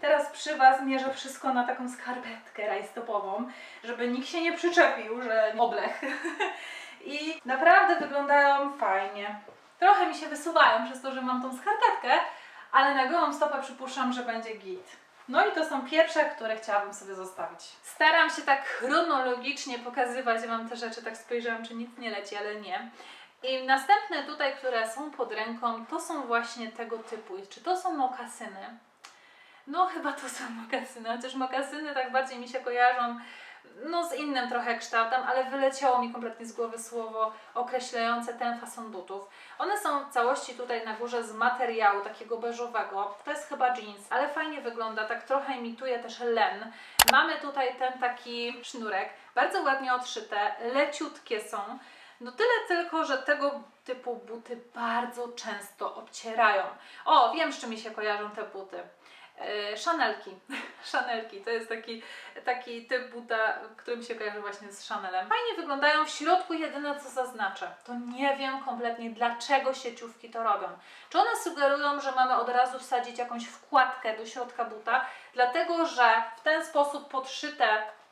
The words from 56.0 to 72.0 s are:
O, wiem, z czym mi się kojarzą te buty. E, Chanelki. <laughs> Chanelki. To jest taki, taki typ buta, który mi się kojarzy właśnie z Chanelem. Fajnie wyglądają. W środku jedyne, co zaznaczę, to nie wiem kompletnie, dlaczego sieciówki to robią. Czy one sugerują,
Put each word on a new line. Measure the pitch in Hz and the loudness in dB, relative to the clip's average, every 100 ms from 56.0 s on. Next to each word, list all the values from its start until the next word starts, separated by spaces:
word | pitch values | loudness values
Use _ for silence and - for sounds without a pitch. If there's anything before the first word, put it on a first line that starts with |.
| 233 - 226 226 220 196 190 - - - | -16 -12 -6 4 6 6 0 -8 -18 -8
O, | - 302 240 | 6 8 8
wiem, | 320 320 | 4 0
z | 269 | -2
czym | 233 | -8
mi | 220 | -8
się | 220 | -8
kojarzą | 214 214 208 208 | -4 -2 -2 -4
te | 214 | -8
buty. | 202 196 190 - - _ - - - - | -10 -10 -12 -12 -14 _ -20 -20 -20 -12
E, | - 208 208 208 | -6 -4 -4 -4
Chanelki. | - 330 233 214 - 190 _ 277 | 0 2 2 0 -8 -18 _ -10
<laughs> | - - - | -10 -14 -4
Chanelki. | 285 247 226 220 196 | -2 0 -2 -4 -10
To | 226 | -4
jest | 226 226 | -4 -2
taki, | 226 233 226 - - - 285 | -8 -8 -10 -10 -16 -14 -6
taki | - 247 - 233 233 | -2 -2 -4 -12 -2
typ | 254 247 | -2 -2
buta, | 233 233 226 220 - 226 - | -12 -2 2 2 0 -6 -14
który | - 233 | -6 -6
mi | |
się | - | -6
kojarzy | 220 214 208 | -6 -4 -6
właśnie | 208 196 208 | -8 -10 -14
z | 196 - | -16 -8
Chanelem. | 208 190 185 220 | -6 -2 -2 0
Fajnie | 466 480 330 | 0 0 -4
wyglądają. | 285 277 294 302 | -4 2 4 4
W | 302 | 2
środku | - 302 370 359 | 0 4 4 4
jedyne, | 320 302 277 294 285 | -4 -4 -4 -4 -6
co | 269 | -6
zaznaczę, | 262 247 220 202 - 180 - | -4 -4 -2 -4 -4 -10 -12
to | - | -10
nie | 240 240 247 277 277 | -10 -8 0 0 2
wiem | 269 269 | -2 -4
kompletnie, | 269 240 233 233 233 | -4 -4 -4 -4 -8
dlaczego | 220 240 233 - 277 269 | -2 -2 -2 2 2 2
sieciówki | 262 240 233 233 - 233 | -2 -6 -10 -16 -16 -12
to | 233 | -2
robią. | 226 202 190 175 - - - | 0 2 0 -10 -18 -20 -2
Czy | 320 | 4
one | 453 466 | 4 4
sugerują, | 339 285 285 285 285 285 | -2 2 4 4 2 0